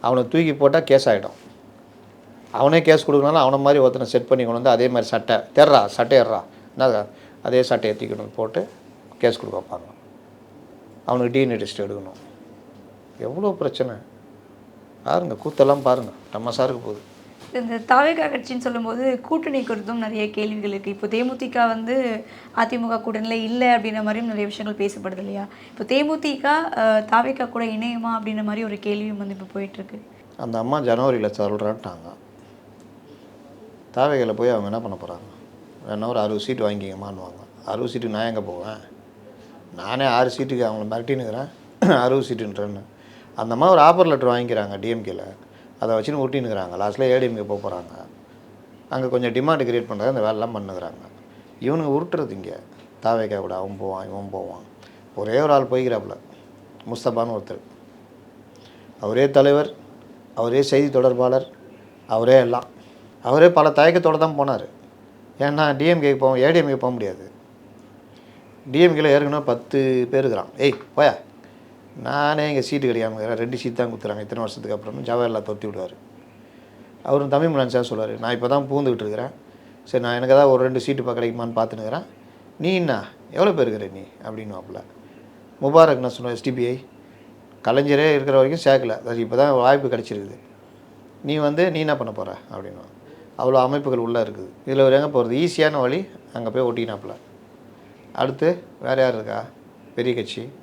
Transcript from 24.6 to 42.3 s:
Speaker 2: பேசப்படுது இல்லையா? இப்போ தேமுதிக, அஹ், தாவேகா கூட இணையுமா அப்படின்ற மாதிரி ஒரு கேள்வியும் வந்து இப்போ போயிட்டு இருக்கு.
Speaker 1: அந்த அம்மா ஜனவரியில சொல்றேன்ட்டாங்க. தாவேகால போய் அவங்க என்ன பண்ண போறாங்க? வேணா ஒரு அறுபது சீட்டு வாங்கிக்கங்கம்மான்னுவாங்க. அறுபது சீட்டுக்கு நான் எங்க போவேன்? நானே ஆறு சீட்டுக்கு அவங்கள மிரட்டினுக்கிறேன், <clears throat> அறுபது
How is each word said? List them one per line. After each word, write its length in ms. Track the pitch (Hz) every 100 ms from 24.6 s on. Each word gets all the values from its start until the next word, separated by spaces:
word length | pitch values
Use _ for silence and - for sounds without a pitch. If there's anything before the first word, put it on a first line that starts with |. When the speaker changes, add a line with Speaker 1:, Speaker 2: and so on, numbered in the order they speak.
| 208 208 202
Speaker 2:
பேசப்படுது 320 | 202 190 185
இல்லையா? 280 | 196 196 202 - -
இப்போ 240 | - 220
தேமுதிக, 520 | 262 294 311 302 269 277 302 330
அஹ், 300 | - 220 220
தாவேகா 440 | 214 226 247 269 240
கூட 160 | 233
இணையுமா 480 | 226 220 233 233 226 226
அப்படின்ற 240 | 214 214
மாதிரி 200 | 214 208
ஒரு 140 | 220 202
கேள்வியும் 380 | 208 208 214 208
வந்து 180 | 202
இப்போ 120 | 196 190
போயிட்டு 220 | 196 196
இருக்கு. 280 | 196 190 214 - - - -
Speaker 1:
அந்த 220 | 120 113
அம்மா 220 | 117 147
ஜனவரியில 500 | 123 117 135 120 107
சொல்றேன்ட்டாங்க. 800 | 107 104 104 104 110 101 87 82 - - - - - - - - - - 147 - - - - - - -
தாவேகால 380 | - 139 143 117
போய் 160 | 107 123
அவங்க 260 | 113 101 113
என்ன 40 |
பண்ண 160 | 113 95 -
போறாங்க? 200 | 87 - - - - - - -
வேணா 200 | 107 113
ஒரு 100 | 117
அறுபது 220 | 107 107
சீட்டு 300 | 104 123 107
வாங்கிக்கங்கம்மான்னுவாங்க. 720 | 104 98 95 101 95 92 90 - -
அறுபது 280 | - 107 123
சீட்டுக்கு 240 | 120 117 107
நான் 100 | 117
எங்க 140 | 113
போவேன்? 400 | 98 87 98 110 - - - - - - - - - -
நானே 280 | 98 127
ஆறு 260 | 135 120 127 123
சீட்டுக்கு 280 | 135 127
அவங்கள 220 | 117 107 104
மிரட்டினுக்கிறேன், 580 | 113 120 135 113 110 143 - - -
<clears throat> 240 | 185 143
அறுபது 300 | 123 135 123